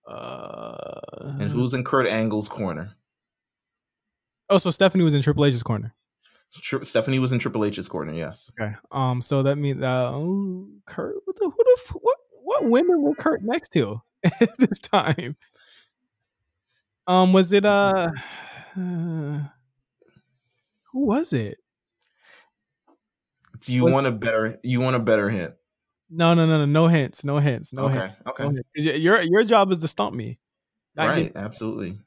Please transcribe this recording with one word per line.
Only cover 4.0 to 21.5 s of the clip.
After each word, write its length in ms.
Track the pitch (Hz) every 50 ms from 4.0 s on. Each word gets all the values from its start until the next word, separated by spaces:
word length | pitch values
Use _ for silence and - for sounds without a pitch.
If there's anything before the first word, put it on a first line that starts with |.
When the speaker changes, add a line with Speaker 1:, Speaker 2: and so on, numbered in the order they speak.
| _ _ _ _ _ _ _ _ _ _
Speaker 1:
Oh, 100 | 196 185
so 120 | - 180
Stephanie 320 | 165 - 196 185 - 190 175
was 100 | 160 147
in 80 | 143
Triple 220 | 127 151 147 - 147
H's 180 | 143 127 117
corner. 320 | 113 - 117 101 107 113 _ _ _ _ _ _ _ _ _ _ _ _
Speaker 2:
Tri-, 300 | - - - - - 131
Stephanie 380 | - - - 117 - - 131 131
was 100 | 131 127
in 80 | 127 117
Triple 260 | - 135 - 110 107
H's 220 | 104 104 - 98
corner, 260 | - - 82 73 78
yes. 380 | 76 82 80 73 - - - - _ -
Speaker 1:
Okay. 120 | 110 104 107 - _ _
Um. 320 | - 139 131 127 127 123
So 220 | 117 - 143 135 135
that 120 | 135 143
means, 240 | 147 147 139 135 139
uh, 280 | 135 127 127 127 127 123
oh, 540 | 135 139 151 175 190 196 202 190 180 185 190 202 202 202 _
Kurt. 280 | - - - - - - - _
What 120 | 381 370
the? 80 | - 415
Who 120 | 339 -
the? 200 | - 453 508 494 494
F-, 180 | - - - -
what? 160 | - 453 539 - _ _ _ _
What 220 | 240 320 480 587 415
women 380 | 233 233 254 339 359 359 320
were 120 | 285 285 302
Kurt 300 | - - 320 302 - 190
next 240 | 220 247 339 - - -
to 280 | 160 120 101 107 113 _ _
<laughs> 120 | _ _ -
at 340 | 175 - - 240 226 - -
this 220 | 262 - 202 -
time? 560 | - - - 190 120 - 147 - - 120 147 _ _ _ _ _ _ _ _ _ _ _ _ _ _ _ _ _ _ _ _ _ _ _ _ _ _ _ _ _ _ _ _ _ _
Um. 260 | - 180 185 185 185
Was 200 | 185 190 190 170
it, 120 | 202 202 196
uh, 460 | 208 202 202 202 196 190 190 175 170 160 131 - - - - - - - - - - -
uh, 640 | 190 180 180 180 165 170 175 160 160 151 143 147 147 147 139 _ _ _ _ _ _ _ _ _ _ _ _ _ _ _ _ _ _ _ _ _ _ _ _ _ _ _ _
who 160 | - 262 285
was 260 | 233 208 277 330 -
it? 260 | 180 123 110 101